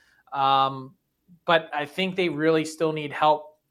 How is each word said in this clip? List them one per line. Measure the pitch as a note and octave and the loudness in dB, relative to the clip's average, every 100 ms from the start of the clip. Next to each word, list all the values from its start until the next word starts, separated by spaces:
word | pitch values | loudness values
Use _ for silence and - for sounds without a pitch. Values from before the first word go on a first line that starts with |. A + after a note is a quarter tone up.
| _ _ _ | _ _ _
Um, | C#3 C3+ C3+ C3+ C3+ C3 _ _ _ _ F3 - | -2 2 4 2 -2 -16 _ _ _ _ -10 0
but | E3 E3 | 0 0
I | D3 D3 | -8 -6
think | - F#3+ F#3 | -4 -4 -2
they | F3 | -2
really | D3 D#3+ D#3+ | 0 2 2
still | D#3 - D#3+ | 0 -4 -4
need | D#3 D3 | -4 -6
help | - D3+ D3+ - _ _ | 0 2 2 -2 _ _